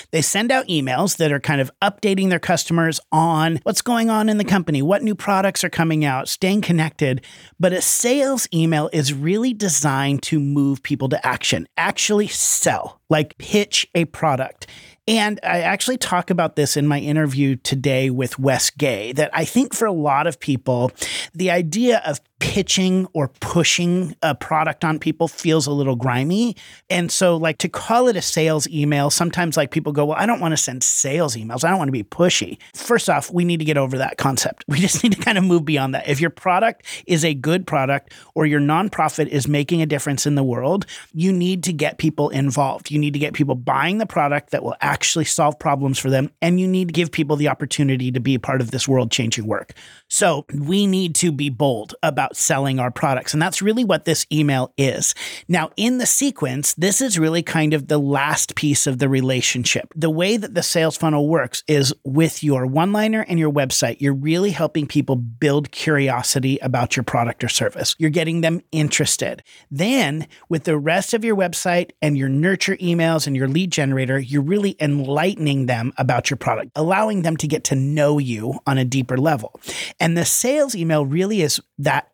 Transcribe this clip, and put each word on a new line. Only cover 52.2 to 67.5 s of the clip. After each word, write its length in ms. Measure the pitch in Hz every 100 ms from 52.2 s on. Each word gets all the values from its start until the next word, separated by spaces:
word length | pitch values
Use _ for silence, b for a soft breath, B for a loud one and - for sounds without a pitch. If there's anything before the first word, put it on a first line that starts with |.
| 139 -
selling 440 | - 139 139 131
our 100 | 123
products. 440 | - 143 127 -
And 80 | 151
that's 180 | 180 -
really 240 | 196 220
what 220 | 226 156 -
this 200 | 151 -
email 400 | 151 147 135 127 -
is. 360 | 135 - - B B B B
Now, 220 | 170 156 -
in 220 | 226 254
the 80 | 233
sequence, 680 | - 277 - 135 131 147
this 280 | - 185 190
is 160 | 269 165
really 240 | 156 165
kind 320 | 160 170 151
of 140 | 151 135
the 100 | 151
last 560 | 139 139 143 151 -
piece 320 | - 151 135 147
of 120 | 127
the 100 | 139
relationship. 840 | 135 131 127 - 127 120 - -
The 140 | 156 160
way 280 | 156 185 226
that 160 | 208
the 80 | 175
sales 340 | - 170 160 -
funnel 320 | 160 151 147
works 340 | 160 123 - -
is 260 | 147 131 -
with 380 | 143 139 160 -
your 240 | 151 131 131
one-liner 580 | 139 185 208 214 220 214
and 100 | 170
your 140 | 156
website, 440 | 143 135 - 127 -
you're 140 | 139
really 360 | 139 147 170 202
helping 360 | 165 156 160 143
people 300 | 151 135 127
build 540 | 117 117 151 143 143
curiosity 840 | - - 143 135 123 - 139 131 135
about 340 | 135 123 123 -
your 60 |
product 400 | 117 123 117 -
or 40 | 120